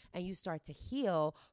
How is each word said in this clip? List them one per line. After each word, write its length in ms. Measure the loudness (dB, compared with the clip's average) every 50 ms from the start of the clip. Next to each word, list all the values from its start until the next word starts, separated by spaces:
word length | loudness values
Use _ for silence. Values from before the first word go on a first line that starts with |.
| -16 -10 -8
and 120 | -6 -4
you 80 | -4 -4
start 300 | -4 -4 -4 -4 -4 -6
to 80 | -10
heal 640 | -12 -10 -8 -4 -2 0 2 4 4 4 4 2 0 -4 -14 -20